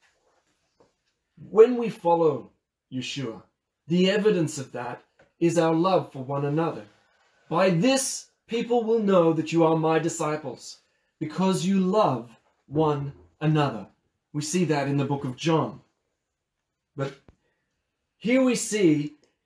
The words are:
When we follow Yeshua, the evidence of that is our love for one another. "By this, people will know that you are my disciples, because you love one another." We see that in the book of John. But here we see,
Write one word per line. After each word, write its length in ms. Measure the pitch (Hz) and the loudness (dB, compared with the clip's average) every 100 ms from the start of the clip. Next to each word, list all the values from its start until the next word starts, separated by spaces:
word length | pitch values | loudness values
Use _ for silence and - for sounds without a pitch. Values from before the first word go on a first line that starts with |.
| _ _ _ _ _ _ _ _ _ _ _ _ _ _ 147 | _ _ _ _ _ _ _ _ _ _ _ _ _ _ 0
When 260 | 190 240 240 | 6 6 6
we 120 | 226 | -4
follow 640 | - 170 170 160 127 - _ _ _ _ | -2 2 4 4 0 -8 _ _ _ _
Yeshua, 500 | 127 123 143 120 - - _ _ _ - | -10 -8 -8 -8 -10 -20 _ _ _ -2
the 220 | 175 185 | 2 2
evidence 480 | 208 208 180 147 - | 2 2 2 -2 -4
of 140 | 127 | -10
that 300 | 123 123 - _ _ _ _ | -10 -10 -12 _ _ _ _
is 200 | 170 165 | 0 2
our 160 | 165 | 2
love 380 | 165 185 175 135 | 2 2 0 -2
for 100 | 135 | -10
one 220 | 127 139 | -8 -4
another. 400 | 143 151 165 107 104 _ _ _ _ _ _ | -2 -2 -4 -6 -16 _ _ _ _ _ _
"By 220 | 160 190 | 0 2
this, 600 | 165 247 269 - - - _ _ | 2 2 2 -2 -8 -14 _ _
people 380 | 233 233 240 | -6 0 0
will 140 | 220 226 | 0 0
know 320 | 196 190 165 | 4 4 4
that 200 | 160 156 | 2 -2
you 120 | 165 | 2
are 120 | 160 160 | 2 2
my 220 | 156 160 | 2 0
disciples, 800 | 160 - 151 151 139 - - - _ _ _ _ | -2 -4 -4 -6 -10 -14 -18 -20 _ _ _ _
because 460 | 156 - 190 170 | -8 -2 -2 0
you 160 | 175 196 | 0 0
love 500 | 185 214 180 120 117 - _ _ _ | 2 2 2 0 -8 -20 _ _ _
one 460 | 143 156 143 139 - - _ | -2 0 -2 -6 -12 -20 _
another." 460 | 156 151 131 107 95 _ _ _ _ | 0 0 0 -4 -14 _ _ _ _
We 100 | 151 | -10
see 220 | 147 180 156 | -4 -2 0
that 200 | 147 139 | 0 0
in 100 | 143 | -2
the 60 | 127 | -2
book 180 | 139 | -4
of 100 | 131 | -6
John. 460 | 123 156 160 117 - _ _ _ _ _ _ _ _ _ _ _ | -4 -2 0 -2 -10 _ _ _ _ _ _ _ _ _ _ _
But 200 | 143 139 - - _ _ _ _ _ _ _ _ _ | -10 -10 -10 -20 _ _ _ _ _ _ _ _ _
here 240 | 208 262 | 0 2
we 100 | 254 | 2
see, 600 | 226 - 214 175 147 151 - _ _ | 0 -4 0 2 2 -2 -12 _ _